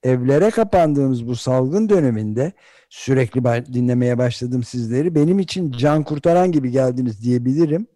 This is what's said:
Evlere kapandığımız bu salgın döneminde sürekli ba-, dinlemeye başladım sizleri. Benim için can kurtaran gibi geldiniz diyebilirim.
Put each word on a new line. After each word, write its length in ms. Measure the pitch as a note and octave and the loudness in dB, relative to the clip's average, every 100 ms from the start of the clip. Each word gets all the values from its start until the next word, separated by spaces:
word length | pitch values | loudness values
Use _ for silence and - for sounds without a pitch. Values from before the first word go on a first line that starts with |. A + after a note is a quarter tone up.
Evlere 480 | B2+ B2+ B2 C#3+ G#3 | 0 0 2 2 2
kapandığımız 760 | A3+ G#3+ F#3+ D#3+ C#3+ C3+ B2 A#2 | 2 2 2 2 2 0 -2 -4
bu 100 | A#2+ | -6
salgın 520 | - C3 C3 F#3 A3 | -2 0 0 0 2
döneminde 640 | G3 C#3 A2 G#2+ G#2+ D3+ - _ _ _ | 2 2 0 -4 -2 -4 -6 _ _ _
sürekli 500 | - - C3 B2 B2+ | -12 0 0 0 0
ba-, 320 | B2 A#2 A#2+ | 0 -2 -4
dinlemeye 460 | B2 B2 B2 B2 A#2+ | -2 0 2 0 0
başladım 440 | B2 - B2 B2+ | 0 -2 -6 -4
sizleri. 520 | A#2 B2 A2+ B2+ E3+ | -4 -6 -4 -2 0
Benim 240 | D#3 D3+ G3 | 2 2 2
için 340 | F#3 F#3 E3 | -2 -4 -6
can 300 | A#2+ C#3+ D#3 | 0 0 0
kurtaran 500 | C#3+ D3 E3+ F3 F#3 | -2 -2 2 2 2
gibi 180 | D#3 B2+ | 0 0
geldiniz 520 | B2+ C3 B2 B2+ G2+ | 0 0 0 -4 -4
diyebilirim. 640 | A#2+ B2 B2 C#3+ E3 D#3+ A3+ | -2 0 0 0 0 0 -4